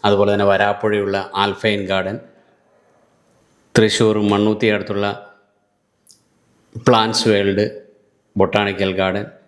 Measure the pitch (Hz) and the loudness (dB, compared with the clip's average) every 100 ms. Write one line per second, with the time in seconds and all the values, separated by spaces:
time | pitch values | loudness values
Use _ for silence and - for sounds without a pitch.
0 | 104 101 101 101 98 98 104 101 107 104 | 2 2 2 2 2 4 2 0 -2 -2
1 | 98 98 95 98 101 95 110 101 95 95 | -2 -4 -6 -4 -4 -2 -2 -2 -2 -4
2 | 92 110 - _ _ _ _ _ _ _ | -4 -8 -14 _ _ _ _ _ _ _
3 | _ _ _ _ _ _ _ - 110 - | _ _ _ _ _ _ _ 2 2 2
4 | 113 107 104 104 107 107 113 104 98 101 | 0 2 0 2 0 0 0 -2 -4 -6
5 | 101 98 - _ _ _ _ _ _ _ | -6 -8 -16 _ _ _ _ _ _ _
6 | _ _ _ _ _ _ _ 117 - 117 | _ _ _ _ _ _ _ -4 2 2
7 | 113 110 117 101 101 98 107 - - _ | 2 0 2 2 2 0 -2 -6 -20 _
8 | _ _ _ 98 95 104 101 95 95 92 | _ _ _ -2 0 2 -2 -2 -2 0
9 | 95 98 104 - | -2 -2 -8 -16